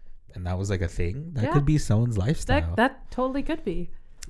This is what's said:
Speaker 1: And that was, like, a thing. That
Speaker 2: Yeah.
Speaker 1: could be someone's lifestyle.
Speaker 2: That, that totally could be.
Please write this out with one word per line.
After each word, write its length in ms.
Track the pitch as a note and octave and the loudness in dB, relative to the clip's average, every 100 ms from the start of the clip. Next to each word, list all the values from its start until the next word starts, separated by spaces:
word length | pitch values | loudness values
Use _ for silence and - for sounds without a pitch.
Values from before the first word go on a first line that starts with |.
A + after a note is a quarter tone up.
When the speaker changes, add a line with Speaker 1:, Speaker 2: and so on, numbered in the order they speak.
| - - - - | -16 -16 -14 -10
Speaker 1:
And 100 | F2+ | -4
that 100 | F#2 | -2
was, 120 | G2 | 0
like, 120 | F#2 | 0
a 80 | F#2+ | 0
thing. 420 | - F2 A#2+ E3 C#3 | 0 -2 -2 -6 -2
That 100 | B2 | 2
Speaker 2:
Yeah. 80 | |
Speaker 1:
could 100 | E4+ | 4
be 140 | C#3+ D3+ | 4 2
someone's 400 | - G#2+ A#2+ A2+ | 4 2 4 2
lifestyle. 420 | G#2+ E3 - G#3 | 0 0 2 2
Speaker 2:
That, 160 | E2 C3+ | 2 2
that 340 | B3+ - - | 2 2 -8
totally 300 | - B3+ C4+ | -2 -2 0
could 220 | C#4 D#4+ | -2 -4
be. 260 | G#3+ E3+ E3+ - - - - | -2 -4 -4 -6 -12 -16 -2